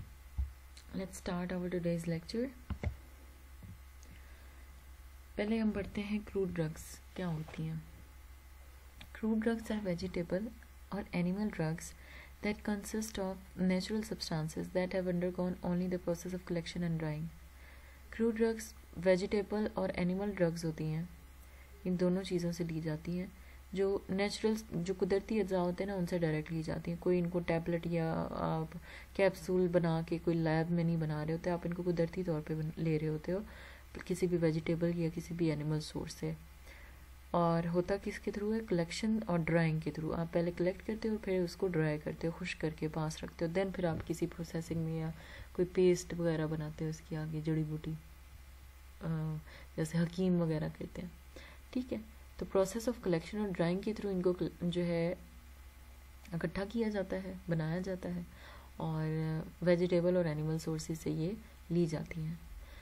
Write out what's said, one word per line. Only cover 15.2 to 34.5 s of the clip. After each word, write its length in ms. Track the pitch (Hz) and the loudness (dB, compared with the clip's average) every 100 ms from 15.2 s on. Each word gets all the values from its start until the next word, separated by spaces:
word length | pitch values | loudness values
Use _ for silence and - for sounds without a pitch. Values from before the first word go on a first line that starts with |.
| 180 180 180 | 2 2 0
only 400 | 180 180 175 185 | 0 0 2 2
the 60 | 180 - | 0 0
process 260 | 170 180 | -2 -2
of 160 | 180 - | -6 -2
collection 300 | 175 170 180 | -2 -2 -2
and 220 | 175 165 | 0 0
drying। 280 | 156 151 160 - - - - - - - - - | 0 -2 -4 -8 -16 -18 -18 -18 -18 -18 -8 0
Crude 240 | 226 220 | 2 4
drugs 340 | 226 226 - - - - | 2 2 -6 -14 -14 2
vegetable 680 | 175 185 202 208 196 208 214 | 6 6 6 2 2 2 2
और 240 | - 190 | 2 0
animal 400 | - 180 185 202 | 2 2 2 0
drugs 340 | 196 170 170 165 | 4 4 4 -2
होती 180 | 160 | -2
हैं, 260 | 156 156 175 - - - - - - - 180 | 0 0 -2 -8 -18 -18 -18 -18 -18 -6 0
इन 100 | 180 | 4
दोनों 260 | 180 180 | 4 4
चीज़ों 280 | 190 180 170 | 2 0 2
से 120 | 170 | 0
ली 180 | 170 160 | -2 -2
जाती 360 | 160 151 170 175 | -2 -2 -2 -4
हैं। 140 | 185 - - - - | -4 -10 -16 -16 -6
जो 320 | 185 196 202 - | 2 2 2 0
natural, 480 | 185 202 - 220 214 - | 2 2 2 2 2 0
जो 200 | 165 175 | -2 0
कुदरती 460 | 185 190 196 202 220 | 2 4 4 4 2
अज्जा 200 | 190 185 | 4 4
होते 240 | 175 180 | 4 2
हैं 80 | 196 | 0
ना, 60 | 196 | 0
उनसे 220 | 175 180 | 2 4
डायरेक्ट 320 | 165 151 151 | 4 4 0
ली 120 | 165 | -2
जाती 280 | 160 165 165 | -2 -2 -2
हैं। 80 | 170 | 0
कोई 180 | 180 180 | 4 4
इनको 220 | 170 175 | 4 2
tablet 480 | 175 165 170 170 170 | 2 2 2 0 2
या 260 | 170 160 160 - | 2 2 2 0
आप 380 | - 165 160 160 175 - - - - | 0 0 0 -2 -6 -12 -14 -6 4
capsule 520 | 196 190 - 185 180 | 4 4 2 4 6
बना 340 | 175 170 160 | 6 6 2
के 180 | 165 165 | 2 0
कोई 140 | 175 | 2
lab 360 | 165 160 160 165 | 4 4 4 4
में 140 | 170 | 4
नहीं 140 | 165 165 | 4 4
बना 260 | 156 151 | 2 0
रहे 80 | 151 | 0
होते, 180 | 165 180 | 0 0
आप 160 | 170 170 | 0 0
इनको 180 | 175 | -2
कुदरती 400 | 180 170 170 185 | 2 2 2 0
तौर 180 | 180 156 | 0 0
पे 140 | 151 156 | 0 -2
बन-, 220 | 156 - | -2 0
ले 200 | 160 156 | 2 2
रहे 120 | 156 | 2
होते 220 | 156 165 | -2 -2
हो 140 | 185 214 - - - - - - | -2 -4 -12 -16 -16 -14 -10 -4
किसी 200 | 180 180 | 0 2
भी 100 | 170 | 4
vegetable 580 | 165 | 4